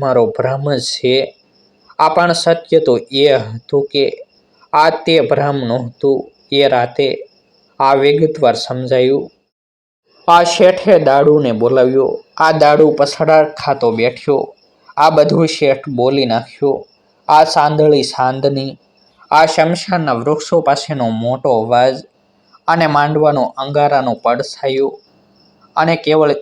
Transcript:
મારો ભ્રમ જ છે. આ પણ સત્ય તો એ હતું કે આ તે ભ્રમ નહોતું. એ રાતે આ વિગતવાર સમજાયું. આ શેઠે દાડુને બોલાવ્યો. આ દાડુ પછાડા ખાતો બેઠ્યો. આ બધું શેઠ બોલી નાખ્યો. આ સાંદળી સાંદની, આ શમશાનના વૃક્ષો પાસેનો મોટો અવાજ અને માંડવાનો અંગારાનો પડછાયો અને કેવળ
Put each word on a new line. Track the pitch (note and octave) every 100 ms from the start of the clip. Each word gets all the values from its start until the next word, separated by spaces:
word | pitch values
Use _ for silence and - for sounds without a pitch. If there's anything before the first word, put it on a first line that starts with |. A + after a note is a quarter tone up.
મારો | C#3 B2 A2
ભ્રમ | C3+ B2+ C#3 C#3+ C3
જ |
છે. | - - B2+ C3 - - _ _ _ _ _ -
આ | D#3
પણ | F3 F3
સત્ય | E3+ F3 E3+ - D#3+
તો | D3+ A#2+ -
એ | C3+ C#3+
હતું | B2+ G#2+ A#2 - C#3+ C#3+
કે | C#3+ C3+ - - _ _ _ _
આ | - E3
તે | D#3+ - D#3+
ભ્રમ | B2+ C#3+ C#3+ C#3
નહોતું. | A#2+ B2+ A#2+ - C#3 C3+ - _ -
એ | C#3 C#3
રાતે | B2+ A#2+ - C3+ - - _ _ _ _ -
આ | C3+
વિગતવાર | C#3 C#3 D3 D#3 D#3 B2+
સમજાયું. | A2+ - B2+ B2+ C3 B2+ D3+ - _ _ _ _ _ _ _ _ _ -
આ | E3+
શેઠે | E3+ - F3+ F3+ G3+ F3
દાડુને | D3 C#3 D3 D3+ C3
બોલાવ્યો. | A2 A#2+ B2+ B2+ C3 C3 - - -
આ | D#3+
દાડુ | D#3 D3 D3+ D#3 -
પછાડા | C#3+ - D#3 D#3+
ખાતો | D3+ - C#3+ C#3 A#2+
બેઠ્યો. | A2 A#2+ A#2+ - C3+ - - _ _ _ -
આ | D#3+
બધું | D#3 D#3+ E3 D#3+
શેઠ | - C#3+ C3+ D3+
બોલી | A#2+ B2+ C#3 B2
નાખ્યો. | A2+ - - C#3 - - _ _ _ -
આ | D3+
સાંદળી | D#3+ E3 D3 D3+ D3+ C#3+
સાંદની, | C3 - B2+ C3+ C#3 C#3 C3+ - _ _ _ _ -
આ | D3+ D#3+
શમશાનના | - D#3+ F3 - F3+ D3+
વૃક્ષો | A#2 C3 D3+ - E3+
પાસેનો | C3+ C#3+ - C#3+ A#2
મોટો | A2+ A#2 C3 C#3 A2+
અવાજ | A2+ A#2+ C3 B2+ - _ _ _ _ _ -
અને | E3+ D#3
માંડવાનો | D3 D3 D3+ D3+ C#3+
અંગારાનો | A#2+ - C3+ D3 D3 C#3 B2+
પડછાયો | A2+ A#2 B2 C#3 - C#3 C3+ C#3 - _ _ _ _ _ _ _ -
અને | D#3+ E3
કેવળ | D3+ D#3 D3+ D3+